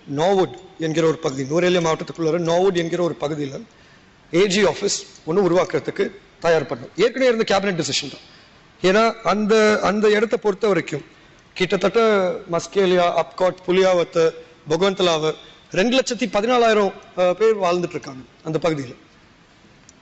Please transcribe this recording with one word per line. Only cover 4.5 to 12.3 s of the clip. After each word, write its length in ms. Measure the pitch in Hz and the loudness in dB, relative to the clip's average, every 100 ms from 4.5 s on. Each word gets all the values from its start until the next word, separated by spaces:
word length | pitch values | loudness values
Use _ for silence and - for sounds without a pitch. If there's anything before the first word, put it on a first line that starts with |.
| 190 185 | 2 2
ஆஃபீஸ் 400 | - 202 - - - 156 | 0 -4 -6 -10 -14 -4
ஒண்ணு 120 | 185 | 0
உருவாக்குறதுக்கு 720 | 180 180 160 147 147 - 202 - - - | 2 2 0 -2 -4 -6 -6 -8 -20 -4
தயார் 240 | 170 160 | 0 2
பண்ணோம். 260 | 127 120 - - | 0 -8 -8 0
ஏற்கனவே 340 | 240 233 254 | 0 2 0
இருந்த 120 | 226 - | 2 0
கேபினட் 360 | 196 202 170 | 0 0 -4
டிசிஷன் 280 | 143 - 139 | -4 -4 -6
தான். 140 | - - - - - _ - | -14 -20 -20 -20 -20 _ -4
ஏன்னா 340 | 180 202 226 - | 2 2 2 0
அந்த, 580 | 165 202 208 220 214 214 | -2 0 2 4 4 2
அந்த 260 | 180 208 208 | 0 2 2
இடத்தை 300 | 208 220 240 | 2 0 -2
பொறுத்த 260 | 208 190 214 | -2 0 0
வரைக்கும் 360 | 170 - 139 - - - - _ | 0 -2 -8 -12 -20 -20 -20 _
கிட்டத்தட்ட 800 | - 185 196 196 233 226 202 185 | -4 -2 0 0 2 2 2 0